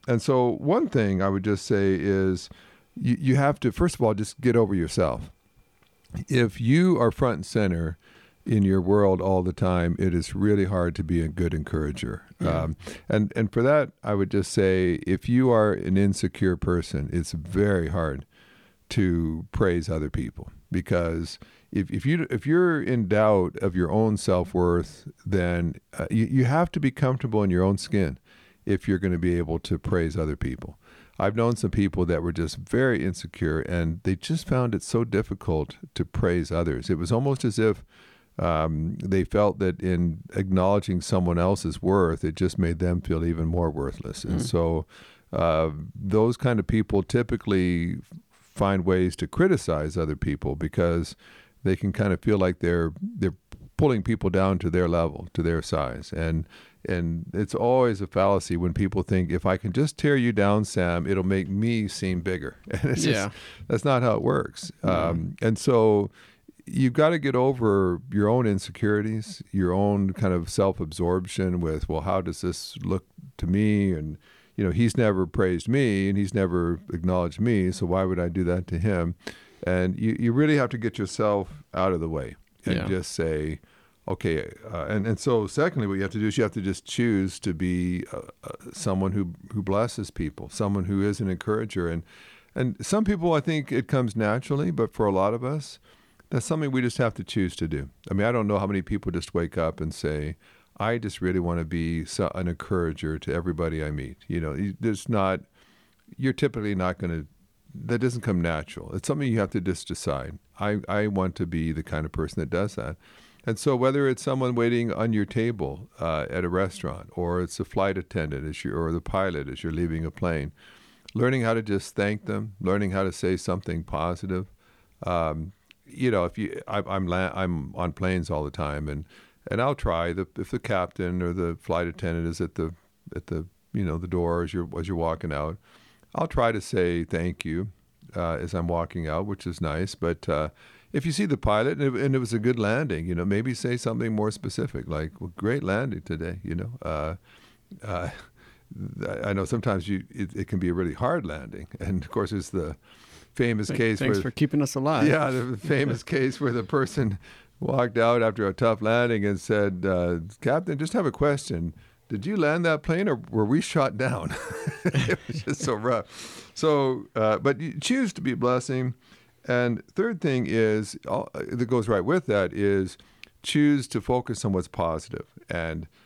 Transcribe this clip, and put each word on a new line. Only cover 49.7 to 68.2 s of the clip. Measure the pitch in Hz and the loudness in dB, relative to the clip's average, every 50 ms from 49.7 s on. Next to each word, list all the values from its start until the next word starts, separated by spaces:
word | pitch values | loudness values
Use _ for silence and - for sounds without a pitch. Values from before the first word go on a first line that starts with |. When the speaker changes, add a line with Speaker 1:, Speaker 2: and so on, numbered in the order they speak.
| 80 76 76 78 87 | -2 0 -2 -2 -2
Speaker 1:
other | 87 80 76 73 | -2 -2 -2 -2
people | - - 78 71 - - 67 69 | -2 -2 -2 -2 -2 -4 -4 -4
because | 76 85 80 - - 87 85 85 85 80 - - - - - - - - _ _ _ | -4 -4 -2 0 2 2 4 2 2 0 -4 -8 -16 -20 -20 -20 -20 -20 _ _ _
they | - 95 92 | -2 0 0
can | - - 98 | 0 0 -2
kind | - - 104 98 | 0 0 0 0
of | 90 78 | 0 0
feel | - 110 104 98 | 2 2 4 4
like | 92 90 87 - | 4 2 2 0
they're, | - 85 87 87 82 80 78 - | 0 2 2 2 2 0 -2 -6
they're | 190 226 240 175 - 185 - - _ _ - - - - _ | -8 -8 -4 -2 -2 -2 -2 -4 _ _ -20 -20 -20 -8 _
pulling | - 151 143 123 104 | 2 2 4 4 2
people | 90 117 113 - - 95 | 0 0 -2 0 0 0
down | 87 95 95 95 95 85 | 2 2 2 2 2 0
to | - 85 | 0 0
their | 82 90 90 82 | 2 2 2 2
level, | 85 85 85 78 71 - 87 - - | 2 2 2 0 -2 -6 -12 -6 -4
to | 85 | 0
their | 82 85 82 80 | 0 2 0 0
size. | - - - 76 71 62 60 - - - - | -2 -2 -2 -2 -2 -2 -6 -8 -10 -8 -6
And, | 80 82 82 80 82 82 - - - - - _ _ - - | -2 -2 0 0 -2 -2 -6 -12 -20 -20 -20 _ _ -6 -4
and | 92 87 85 82 82 82 82 - | -2 -2 0 -2 -2 -4 -6 -6
it's | - 98 104 - - | -4 -4 -2 -2 -2
always | - 117 120 127 131 127 120 104 92 | 0 2 2 4 4 4 2 0 -2
a | 98 | -6
fallacy | - - 101 95 98 101 92 - - 87 | -2 2 4 4 4 4 2 2 -2 -2
when | 85 90 87 80 | 0 0 0 2
people | - 101 92 104 98 | 0 0 0 0 -2
think, | - - 101 92 87 73 | 0 2 2 2 2 2
"If | 80 95 - | 0 0 0
I | 95 95 - | 0 0 0
can | - 101 | -2 -2
just | 85 127 151 - - - | 0 0 0 0 -2 0
tear | - 147 143 | 2 2 2
you | 131 120 120 | 4 2 2
down, | 104 104 101 101 104 107 104 | 2 4 4 4 4 2 2
Sam, | - - 98 87 87 87 87 78 | 0 0 0 2 2 0 0 0
it'll | - 98 95 90 | 0 0 2 2
make | 95 98 95 90 98 | 2 2 0 0 0
me | 98 101 110 117 117 113 107 95 | -2 0 0 2 0 0 -2 -2
seem | - - 101 92 90 87 | -4 -4 -2 -2 -2 -2
bigger." | 82 95 92 82 71 - - - - | -2 -2 -4 -4 -6 -8 -12 -12 -8
<laughs> | - | -6
And | - - - 135 | -4 -2 0 0
it's | 123 - - | 0 0 2
just, | 131 113 | 2 2
Speaker 2:
Yeah. | 101 98 101 - - - - - - - - | 2 0 -2 -6 -10 -16 -20 -18 -14 -6 -4
Speaker 1:
that's | 117 110 - | -2 0 2
not | 143 131 120 | 2 2 4
how | 127 117 107 | 4 2 2
it | 110 | 2
works. | - 127 139 131 - - - - - 165 - _ | 2 0 0 0 -2 -4 -8 -12 -14 -14 -10 _
Speaker 2:
No. | - 92 90 82 80 85 | 0 0 2 2 2 0
Speaker 1:
Um, | 85 82 85 92 - - | 0 -2 -2 -4 -4 -2
and | 113 113 110 - | 0 0 0 2
so | - 139 123 113 110 110 104 101 101 101 - - - - _ _ _ - - - _ | 2 4 4 6 6 6 6 4 2 0 -4 -12 -20 -20 _ _ _ -20 -20 -20 _
you've | - - 127 131 127 123 | -4 0 2 2 2 4
gotta | 147 151 160 175 156 | 4 4 4 4 2
get | 139 139 127 | 0 2 2
over | 127 127 135 131 123 113 107 98 98 95 90 87 85 123 131 | 4 4 2 2 2 4 4 6 6 4 4 2 -2 -4 -2
your | 92 104 | 0 2